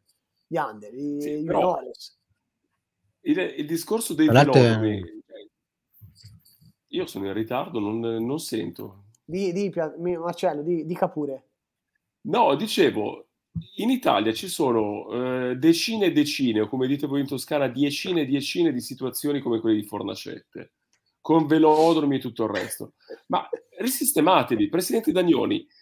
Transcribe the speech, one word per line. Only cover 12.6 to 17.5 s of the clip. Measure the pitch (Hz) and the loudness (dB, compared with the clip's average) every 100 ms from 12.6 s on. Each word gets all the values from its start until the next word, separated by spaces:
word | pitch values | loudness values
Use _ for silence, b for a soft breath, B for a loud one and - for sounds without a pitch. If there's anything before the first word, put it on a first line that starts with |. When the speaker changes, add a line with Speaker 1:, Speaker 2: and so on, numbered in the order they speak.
| 214 - 139 107 104 - - _ _ 165 - - | 0 4 4 2 -4 -6 -16 _ _ -14 -12 -4
Speaker 2:
in | 220 | -2
Italia | 262 - 104 110 | 0 2 2 2
ci | 113 98 | -2 -4
sono, | - 135 117 104 104 - 120 127 127 123 | -2 0 2 0 -4 -6 -6 -4 -4 -4
eh, | 131 | 2
decine | 160 165 - 226 185 | 4 4 2 0 2
e | |
decine, | 147 143 - 127 107 | 2 0 0 0 2
o | 107 | 0
come | 131 131 | 0 -2
dite | 143 143 | -2 -2
voi | 139 | -2
in | 131 | -4
Toscana, | 131 - | -6 -4